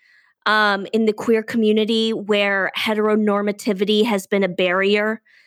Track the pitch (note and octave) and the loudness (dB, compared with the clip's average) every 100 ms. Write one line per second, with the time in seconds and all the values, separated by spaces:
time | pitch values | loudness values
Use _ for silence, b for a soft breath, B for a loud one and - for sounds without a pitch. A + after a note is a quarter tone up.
0 | b b b b - G#3+ G#3 G3 G3 A3 | b b b b 0 2 2 0 -2 0
1 | A3 G#3+ - A3 A3 A#3 G#3+ G#3+ G#3+ A3+ | 0 0 0 0 0 0 2 2 2 0
2 | A3 A3+ G3+ G#3 G3+ G3 F#3 - A3 G#3+ | 0 -2 0 0 2 0 -2 -4 -4 0
3 | G#3+ G#3+ G#3 G3+ G3+ G3+ - F#3+ G3+ G#3+ | 0 2 2 0 -2 -4 -4 -2 0 2
4 | A#3 G3+ - G3+ F#3+ F3 F3+ F#3 G3 G#3 | 2 0 -2 0 0 0 0 2 2 0
5 | G#3+ A3 b b | 0 -4 b b